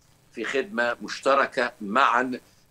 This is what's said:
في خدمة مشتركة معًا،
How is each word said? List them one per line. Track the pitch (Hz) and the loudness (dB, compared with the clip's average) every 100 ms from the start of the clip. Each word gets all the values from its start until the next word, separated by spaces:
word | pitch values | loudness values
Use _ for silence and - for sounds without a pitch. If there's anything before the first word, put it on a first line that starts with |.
| _ _ _ | _ _ _
في | 120 | -10
خدمة | 110 135 107 113 120 117 | -4 -2 -2 -2 -2 -2
مشتركة | 101 - 135 139 123 131 123 - | -8 -2 2 2 2 0 -4 -4
معًا، | 101 123 127 120 131 123 - _ _ | -2 2 4 2 0 -6 -12 _ _